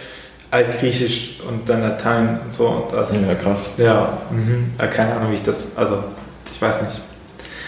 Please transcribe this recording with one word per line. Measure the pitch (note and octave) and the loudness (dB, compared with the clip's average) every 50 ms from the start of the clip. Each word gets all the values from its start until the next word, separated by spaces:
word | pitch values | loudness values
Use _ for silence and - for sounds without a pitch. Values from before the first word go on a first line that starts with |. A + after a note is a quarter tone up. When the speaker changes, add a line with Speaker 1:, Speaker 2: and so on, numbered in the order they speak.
| - - - - - - - - - - B2+ | -14 -14 -16 -18 -18 -20 -20 -20 -8 0 2
Speaker 1:
Altgriechisch | B2 A#2+ A2+ A2+ - C3+ B2 A#2 B2+ B2 A2+ - - - - - - - - | 2 4 4 2 0 0 0 2 2 0 0 0 -2 -6 -8 -12 -12 -8 -6
und | A#2 A2+ - - | -6 -6 0 0
dann | A#2 A2+ A2 | 2 2 2
Latein | G#2+ G#2+ - - A#2 A#2 A#2 A2+ A2+ A2+ A2+ - | 0 0 0 0 0 2 4 4 2 2 0 -4
und | - - | -8 -2
so. | - A#2+ A2+ | 2 2 2
Und | A2+ A2+ - - G2+ | 2 0 -2 -2 0
also, | A2 - - G#2 | 0 0 2 2
Speaker 2:
Ja, | G#2 G2 F#2+ F2 | 2 2 2 2
krass. | F2 - G2 G2+ G2+ - - - - | 2 2 0 0 0 -2 -6 0 4
Speaker 1:
ja, | A#2 A2+ A2 - - - - - - - | 6 6 6 6 4 2 -2 -4 -6 -4
mhm. | A#2 A2+ A2 A2+ B2 A#2+ A#2+ A#2+ - - | -2 0 2 2 2 2 0 -2 0 0
Ja, | A2+ | -2
keine | A2+ - A#2 A2 A2+ A#2+ | 0 2 2 2 2 2
Ahnung, | A2 A2 G#2+ G#2 | 0 0 0 0
wie | |
ich | G2 - | 0 0
das, | - - - - - - | 0 0 0 -4 -8 -2
also | A2+ G#2+ G2+ G2+ G2 - - - - - - - - - - - | 0 0 2 2 -2 -2 -6 -10 -12 -16 -16 -18 -18 -18 -16 -6
ich | - A#2 | -2 0
weiß | A2 G#2+ A2 G#2 | 0 2 0 -2
nicht. | - - - - - - - - - - - - - - - - | -4 -6 -10 -12 -14 -18 -20 -20 -20 -20 -18 -18 -16 -14 -14 -12